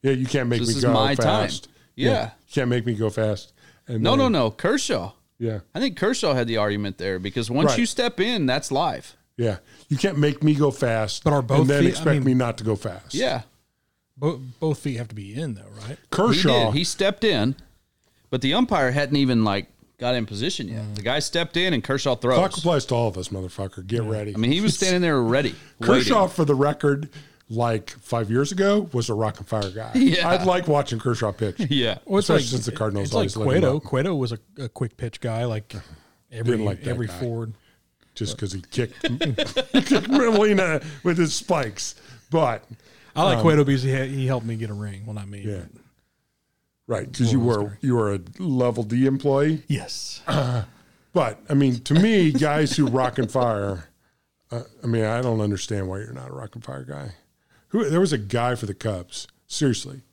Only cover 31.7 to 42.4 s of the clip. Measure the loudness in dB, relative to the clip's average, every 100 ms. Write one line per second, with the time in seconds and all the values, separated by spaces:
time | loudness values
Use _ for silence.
31.7 | 0 0 -2 0 0 4 2 2 -4 -4
32.7 | -2 -2 -2 -2 -2 -2 0 0 2 2
33.7 | 0 -2 -2 -2 -2 -4 -6 _ -14 -12
34.7 | -6 -8 -6 -10 -8 -6 -4 -4 -6 -8
35.7 | -16 -16 -20 _ _ _ -6 0 0 0
36.7 | -4 -4 -4 -4 -6 -6 -6 -8 -12 _
37.7 | _ _ _ _ -8 -8 -6 -8 -8 -6
38.7 | -4 -4 -4 -4 -2 -2 -2 -2 -2 2
39.7 | 2 4 2 4 2 4 4 4 4 2
40.7 | -2 -4 -4 -2 2 0 0 -2 -2 -2
41.7 | -6 -12 -12 -20 -20 _ 0